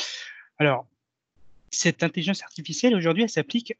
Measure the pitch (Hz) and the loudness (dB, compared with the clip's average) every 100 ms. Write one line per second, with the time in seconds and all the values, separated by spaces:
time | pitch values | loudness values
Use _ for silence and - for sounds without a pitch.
0 | - - - - - - 147 127 - _ | -10 -10 -14 -18 -12 0 2 2 -4 _
1 | _ _ _ _ - - - - 170 - | _ _ _ _ -20 -20 -10 0 0 2
2 | 170 180 165 196 - - 160 151 247 208 | 0 -2 -2 -4 -6 -14 -10 0 2 4
3 | 165 165 226 165 - 240 - - | 2 2 2 0 -2 -2 -4 -2